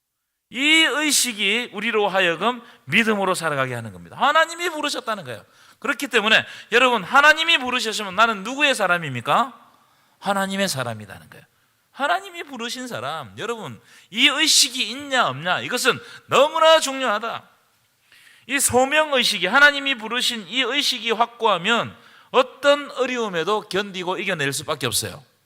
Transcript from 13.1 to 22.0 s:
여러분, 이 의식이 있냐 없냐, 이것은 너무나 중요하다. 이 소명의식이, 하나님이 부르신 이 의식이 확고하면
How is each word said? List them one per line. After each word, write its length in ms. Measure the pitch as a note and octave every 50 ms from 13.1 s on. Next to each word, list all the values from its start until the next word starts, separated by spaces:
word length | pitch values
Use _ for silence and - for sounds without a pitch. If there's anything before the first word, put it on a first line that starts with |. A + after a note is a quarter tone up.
| D#3 D#3+ C#3 G2+ F#2 A#2
여러분, 420 | F3 A3 A#3 A3+ G3 C#3 A2+ - _ _ - - - _
이 180 | F3 A3+ C4 D4
의식이 600 | C4 D4 D#4 D4 - - - C4+ A#3+ C4 A#3 G3+
있냐 360 | A#3 C#4 D4 C#4+ C4 B3+ G#3+ D3
없냐, 320 | B2+ C3+ D#3+ F3+ F3 C3
이것은 380 | A2+ D3 A#3 B3 A#3+ B3+ F#3 - - - - - _ -
너무나 500 | C3+ A3 C#4 D#4 D#4+ D#4+ D#4+ D#4+ D#4+ D#4
중요하다. 720 | D#4 C#4 C4+ C4+ C4+ A#3+ G#3 G#3+ A3+ A3+ F#3 - - _ _ _ _ _ _ _ _ _ _ _ _ _ _ - _ - _ _ _
이 120 | - C4 C#4
소명의식이, 880 | - - G#3 B3 C4 C4+ D4 D#4 D#4 D4+ C#4+ B3+ A3+ - G#3+ G3 E3+
하나님이 500 | F3+ A3 C#4 C#4+ D4 C#4+ C#4 C#4 C4+ C4+
부르신 500 | A3+ G#3+ A3 A#3 B3 A#3+ A#3+ A#3+ A3+ G3 D3+
이 140 | G#3 B3+ C4
의식이 480 | A3 C4 C#4+ C4 - B3+ A#3+ G#3+ A#3 A3
확고하면 840 | G3+ A#3 A#3 - - A3 A3 G3 F3 E3+ G#3 A#3+ A3 D#3+ A2 F2+ -